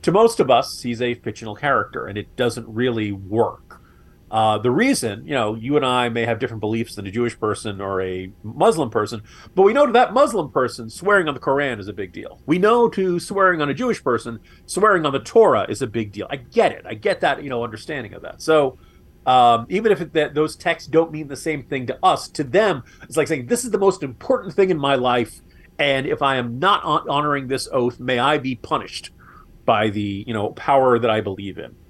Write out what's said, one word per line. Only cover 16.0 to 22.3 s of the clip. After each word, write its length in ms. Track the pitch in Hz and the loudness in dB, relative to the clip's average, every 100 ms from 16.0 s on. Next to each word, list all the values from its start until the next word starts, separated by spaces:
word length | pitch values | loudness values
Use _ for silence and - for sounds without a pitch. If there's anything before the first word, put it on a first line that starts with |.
| 107 | -6
deal. 140 | 101 92 | -8 -8
I 60 | 143 | -10
get 340 | 117 226 190 | -2 0 0
it. 120 | - | -2
I 120 | 180 110 | -12 -6
get 260 | 208 180 | -4 0
that, 220 | 165 135 | -2 -2
you 60 | 143 | -6
know, 120 | 120 | -6
understanding 520 | 117 107 - 147 104 87 | -6 -10 -10 -10 -10 -14
of 80 | |
that. 180 | - - | -16 -8
So, 380 | - 160 135 - - _ - _ - | 2 4 2 -4 -20 _ -20 _ 2
um, 400 | 127 120 117 117 | 6 6 6 2
even 220 | 190 226 | -2 2
if 100 | 175 | 0
it, 120 | 160 | 0
that 200 | 156 147 | -2 0
those 220 | 147 156 - | 0 -2 -2
texts 340 | 175 165 - | -4 -4 2
don't 220 | 156 165 | 2 2
mean 160 | 156 147 | -4 -10
the 80 | 135 | -8
same 260 | 160 147 | -6 -6
thing 240 | - 139 123 | -6 -6 -6
to 140 | 123 | 0
us, 260 | 185 139 | 2 2
to 140 | - | -4